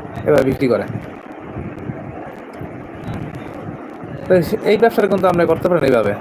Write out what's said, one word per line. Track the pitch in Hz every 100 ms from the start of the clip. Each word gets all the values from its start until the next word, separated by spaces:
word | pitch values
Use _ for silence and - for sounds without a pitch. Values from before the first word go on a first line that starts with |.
| - - -
এভাবে | 147
বিক্রি | 135 131 131
করে। | 104 101 104 - - - - - - - - - - - - - - - - - - - - - - - - - - - - - - - - -
তো | 185 160 208
এই | 175 208
ব্যবসাটা | 226 226 208
কিন্তু | 196 185
আমরা | 180 165
করতে | 160 180
পারেন | 175
এইভাবে। | - 113 101 101